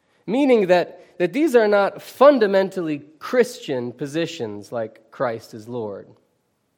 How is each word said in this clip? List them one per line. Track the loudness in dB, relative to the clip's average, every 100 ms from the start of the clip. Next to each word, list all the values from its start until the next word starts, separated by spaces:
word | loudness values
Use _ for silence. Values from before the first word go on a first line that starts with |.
| _ _ -4
meaning | 0 4 4 4
that, | 2 0 -8 -14 -4
that | -4
these | 0 2 2
are | 4
not | 2 0 -4
fundamentally | -8 4 6 6 4 2 0 -4 -6 -6 -10 _
Christian | -4 0 0 -2 -6 -4 -6
positions | -8 -8 -6 -6 -6 -10 -12 -10
like | -10 -10 -12 _
Christ | -6 -6 -6 -14 -20
is | -12
Lord. | -10 -10 -12 -18 _ _ _ _ _ _